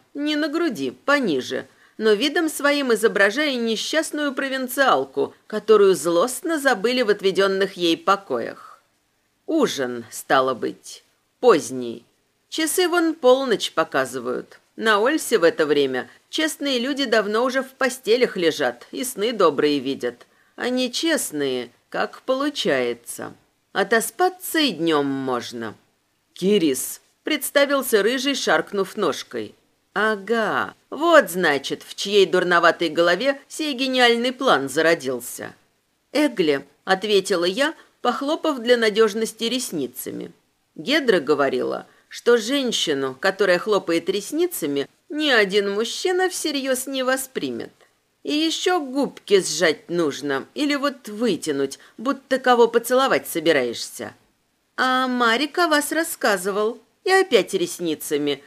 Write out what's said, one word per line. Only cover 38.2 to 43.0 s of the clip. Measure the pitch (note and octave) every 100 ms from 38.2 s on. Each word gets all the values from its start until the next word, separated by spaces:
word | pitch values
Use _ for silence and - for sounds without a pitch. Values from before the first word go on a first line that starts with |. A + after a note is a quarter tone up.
| C#4 E4 D#4+ C4
для | A3+ A#3+
надежности | A3 G3+ A3 A3 A3 -
ресницами. | A3+ B3 - E3 B2+ - - - - - _ _ _
Гедра | - D#3+ D#4 B3 F3+
говорила, | C3+ C#3+ C3+ B2+ C3 B2+ - _ _
что | - A#3 A#3+
женщину, | G#3+ C#4+ B3+ - E3+ C#3